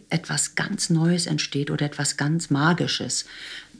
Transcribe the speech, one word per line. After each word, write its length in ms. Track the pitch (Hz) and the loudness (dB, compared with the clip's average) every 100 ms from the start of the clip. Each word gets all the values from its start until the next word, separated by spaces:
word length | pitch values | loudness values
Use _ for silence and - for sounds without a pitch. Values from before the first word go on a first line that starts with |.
| - | -2
etwas 460 | 165 - 147 - - | -4 -2 -2 -2 -2
ganz 340 | - 196 - | -4 -2 2
Neues 380 | 160 165 175 - | 4 4 2 0
entsteht 420 | 151 - 139 147 | -2 -2 -2 -2
oder 160 | 151 147 | 0 -2
etwas 320 | - 143 - | -2 -2 0
ganz 320 | 147 160 - | 2 2 2
Magisches. 760 | 139 156 170 139 - - - - - - - - - | 2 4 4 2 -2 -2 -4 -6 -12 -14 -14 -16 -16